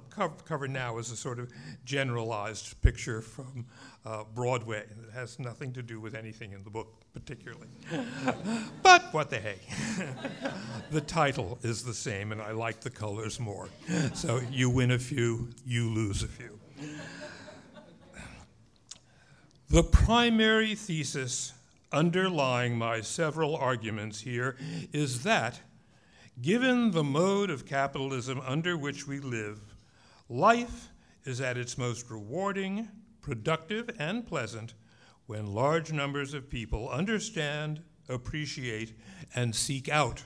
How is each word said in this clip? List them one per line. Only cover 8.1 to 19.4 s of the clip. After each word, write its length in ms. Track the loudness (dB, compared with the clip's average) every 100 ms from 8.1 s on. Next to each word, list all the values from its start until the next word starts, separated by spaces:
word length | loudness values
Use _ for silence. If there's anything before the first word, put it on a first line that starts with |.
| -4 -4 -4 -4 -4 -6 6
But 320 | 10 10 10
what 180 | -2 0
the 60 | -2
hey. 200 | -4 -8 -8 -6 -4 -4 -6 -6 -8
<laughs> 600 | -6 -6 -6 -8 -8 -4
The 100 | -4
title 580 | 0 2 2 2 -4 -4
is 220 | -4 -4
the 100 | -4
same, 380 | -6 -4 -4 -4
and 100 | -6
I 100 | -6
like 280 | -4 -4 -6
the 100 | -8
colors 480 | -6 -6 -4 -6 -4
more. 300 | -6 -6 -10 -10 -2 0 0
So 260 | 0 0 0 0
you 200 | 2 4
win 220 | 4 4
a 80 | 4
few, 500 | 0 0 0 0 -4 -10 -4
you 240 | 0 2
lose 340 | 2 0 0
a 60 | -4
few. 280 | -6 -14 -16 -18 -14 -12 -10 -12 -12 -14 -14 -18 -18 -20 -20 -20 -20 -20 -16 -16 -16 -20 -20 -20 _ -20 -20 -20 -20 -20 -20